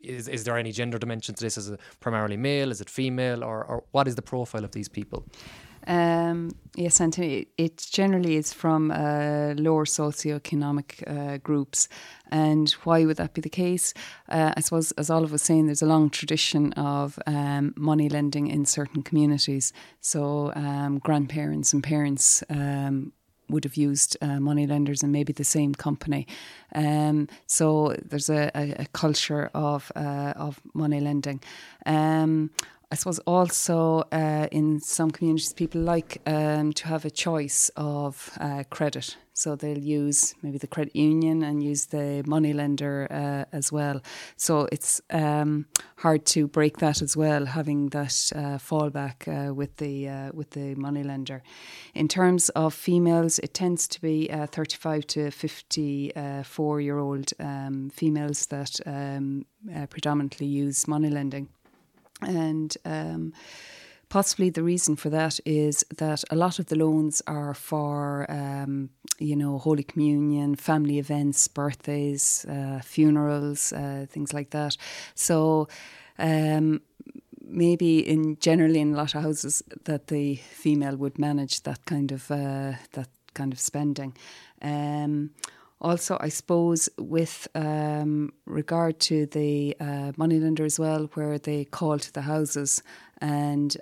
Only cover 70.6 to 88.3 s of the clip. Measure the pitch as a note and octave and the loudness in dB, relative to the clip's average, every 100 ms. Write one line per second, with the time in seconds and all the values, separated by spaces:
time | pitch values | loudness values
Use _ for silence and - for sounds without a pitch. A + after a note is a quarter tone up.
70.6 | - D#3 D3 C#3+ C#3+ D3 C#3+ C#3+ - - | 0 2 2 0 -2 0 0 2 0 0
71.6 | C#3+ - - D3 C#3+ C#3 - - - C#3 | -4 -4 -4 -4 -2 0 0 -2 -4 -6
72.6 | C3+ C3+ - - D#3 D3+ D3 D3 D3 C#3+ | -6 -8 -4 4 6 6 4 0 -2 -2
73.6 | - D3 C#3+ C#3 C#3 - C#3+ D3 C#3+ D3+ | -4 -4 -6 -6 -8 -8 -6 -6 -6 -4
74.6 | D3 - - - - - - E3 D#3+ D#3 | -2 -4 -8 -14 -12 -4 2 4 6 4
75.6 | D3+ - - - - - D#3+ D#3 D#3 D#3 | 0 -6 -20 -20 -18 -4 2 2 4 4
76.6 | D#3 D3+ - - - - - - - - | 4 2 -4 -20 -20 -20 -20 -20 -6 2
77.6 | E3+ E3+ E3+ D#3+ - D#3 D#3 D3+ E3+ E3 | 4 6 6 4 4 2 2 2 4 6
78.6 | D#3+ D#3+ D3+ D3 D3+ D3+ D#3 D3 C3+ - | 6 4 2 0 -2 -2 -2 -2 -2 -4
79.6 | - - - D3 - D3+ C#3+ C3+ - - | -6 -10 -4 -4 -2 -2 0 -2 -8 -2
80.6 | D#3 D3 C#3 C3+ C#3 D3 D3 D3 C3+ - | 2 2 2 -2 -4 0 0 0 0 -4
81.6 | - C3+ - D3 C#3 C3+ - C#3+ C#3 C3+ | -6 -8 -4 -2 -2 -4 -4 -4 -2 -4
82.6 | C#3 B2+ - - B2+ _ _ - C3+ B2+ | -6 -8 -10 -12 -12 _ _ -6 -6 -4
83.6 | - D3 D3 C#3 C3+ B2+ - - - _ | -4 -2 -2 -2 -6 -12 -20 -20 -20 _
84.6 | D3 D3 D3 D3 D3 D3 D3 - - - | -6 -2 -2 -2 -2 -2 -2 -8 -16 -16
85.6 | _ _ E3 E3+ - F#3+ D3+ - - E3+ | _ _ 0 0 0 -2 -2 -4 0 2
86.6 | E3+ E3 - - - E3 E3 - - D#3+ | 4 2 0 -4 -2 0 0 -4 -8 -4
87.6 | D3+ D3+ D3+ D3+ D3+ D3+ D3 | -2 -2 0 0 0 0 -2